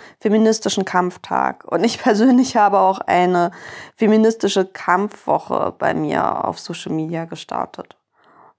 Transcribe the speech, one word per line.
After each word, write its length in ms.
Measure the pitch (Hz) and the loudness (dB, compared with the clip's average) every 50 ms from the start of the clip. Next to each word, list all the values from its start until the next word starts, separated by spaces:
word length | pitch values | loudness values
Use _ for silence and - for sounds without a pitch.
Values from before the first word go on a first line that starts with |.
| - - - _ | -20 -20 -12 _
feministischen 680 | - 220 208 220 226 220 220 220 - 208 - 202 190 | 0 2 4 4 4 4 2 2 -2 -4 -2 -2 -2
Kampftag. 800 | - - 180 180 180 - - - - - - - 65 - - - | 0 0 0 0 -2 -4 -10 -8 -4 -2 0 0 -2 -4 -6 -8
Und 180 | - - - - | -4 -2 0 0
ich 180 | 233 - - | 0 -2 0
persönlich 540 | - - 214 202 226 269 262 247 254 - - | 0 0 2 4 4 4 6 4 2 2 2
habe 220 | 233 208 202 196 190 | 2 2 4 4 4
auch 220 | 190 190 190 - | 2 2 0 -2
eine 500 | - - - 175 180 180 180 175 175 170 - - - - - - - - _ | -2 0 2 2 2 2 2 2 0 -2 -4 -8 -18 -18 -18 -18 -20 -12 _
feministische 680 | - 220 208 220 220 220 220 220 226 - 202 - 196 185 | 0 2 4 4 4 4 2 2 0 -2 -2 0 0 -2
Kampfwoche 1080 | 190 - - - - 180 185 202 208 - - - - 151 151 - - - - - - - | -2 -6 -8 -2 0 0 0 0 -4 -8 -10 -4 -4 -4 -2 -2 -4 -4 -4 -4 -4 -6
bei 160 | - - - | -4 -4 -2
mir 540 | 165 160 156 147 - - - - - - - | -2 -2 -2 -2 -2 -2 -2 -2 -4 -4 -4
auf 120 | - 170 - | -6 -6 -8
Social 340 | - - 170 165 - - | -12 -12 -12 -10 -8 -6
Media 340 | 160 160 160 160 170 165 165 | -6 -6 -6 -6 -8 -8 -10
gestartet. 720 | 165 165 - - - - - - - - - - _ - _ _ _ _ _ _ _ _ _ - _ _ | -10 -14 -16 -14 -10 -8 -8 -8 -8 -12 -18 -18 _ -20 _ _ _ _ _ _ _ _ _ -20 _ _